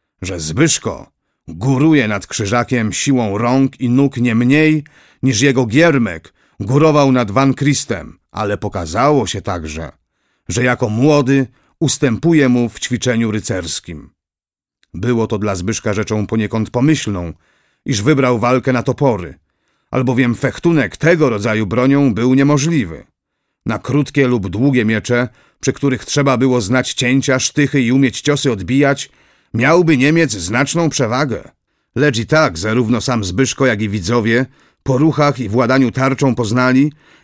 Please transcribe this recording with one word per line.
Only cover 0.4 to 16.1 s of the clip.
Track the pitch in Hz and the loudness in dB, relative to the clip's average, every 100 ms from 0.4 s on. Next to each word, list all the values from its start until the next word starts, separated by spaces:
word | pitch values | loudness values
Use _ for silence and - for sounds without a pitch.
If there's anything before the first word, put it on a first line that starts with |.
| 78 80 160 - 113 90 - _ _ _ - | -6 0 0 0 -4 -10 -12 _ _ _ -18
góruje | 80 117 131 156 151 110 | -6 0 2 4 4 2
nad | 104 - | -2 -6
Krzyżakiem | - 101 120 120 123 110 | -6 -2 -2 0 -2 -2
siłą | - - 131 110 101 | -2 0 0 0 -2
rąk | 117 131 135 - | 0 2 0 -2
i | 127 | 0
nóg | 123 139 131 | 2 2 0
nie | 123 113 | 0 0
mniej, | 123 147 156 156 147 _ _ _ | 2 4 4 2 -4 _ _ _
niż | 127 107 | -2 2
jego | 139 127 120 | 2 2 0
Giermek | 120 165 139 110 82 - _ _ - | 2 4 2 -2 -6 -14 _ _ -10
górował | 98 139 156 151 139 | -2 2 4 4 4
nad | 127 113 | 2 0
Van | 104 139 | 0 0
Christem, | 127 139 139 - 98 71 - _ | 2 0 0 -2 -8 -10 -20 _
ale | - 104 101 | -8 -4 -4
pokazało | 104 95 82 90 135 151 104 | -6 -6 -6 -2 2 2 0
się | 101 | -4
także, | 90 87 78 78 78 - _ _ _ _ - | -6 -8 -8 -10 -12 -16 _ _ _ _ -8
że | 95 | -2
jako | 127 123 120 | 0 0 -2
młody | 107 139 147 131 139 127 _ _ _ | 2 2 4 2 2 0 _ _ _
ustępuje | 156 - 139 107 165 165 135 | -2 0 0 0 2 4 4
mu | 123 120 | 4 0
w | - | -4
ćwiczeniu | - 123 127 113 113 | -6 -4 -2 -2 -2
rycerskim. | 107 95 95 85 - - 80 - _ _ _ _ _ _ _ _ | -4 -4 -6 -6 -10 -10 -14 -18 _ _ _ _ _ _ _ _
Było | 85 113 120 110 | -6 -2 0 0
to | 107 | -2
dla | 104 98 | -2 -4
Zbyszka | 90 110 110 | -4 -4 -4
rzeczą | 104 110 | -4 -2